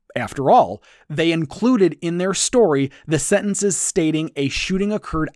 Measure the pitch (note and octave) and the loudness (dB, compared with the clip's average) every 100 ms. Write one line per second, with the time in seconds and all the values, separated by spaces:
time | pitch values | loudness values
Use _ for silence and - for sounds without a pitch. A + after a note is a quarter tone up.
0 | _ B2+ A2 - C3+ A#3 F#2+ G#2 _ _ | _ -8 -8 -2 4 4 4 -2 _ _
1 | - D3+ E3 E3 E3 - A#3 B3 F3+ - | -8 -2 0 0 -2 -2 2 4 2 0
2 | E3+ E3+ F#3 F#3 - B3+ G3 C#3 C3+ - | -6 -2 -2 -2 0 2 4 4 0 -6
3 | - D#3 - G3+ G3+ G3 G3+ - - F#3+ | -4 -2 2 0 0 -2 -2 -2 -2 0
4 | D#3+ D#3 D#3+ C#3+ C#3 - - F#3+ G3+ G#3+ | 0 0 -4 -4 -4 -4 -4 -2 -2 -4
5 | - D#3 D#3 | -6 -4 -4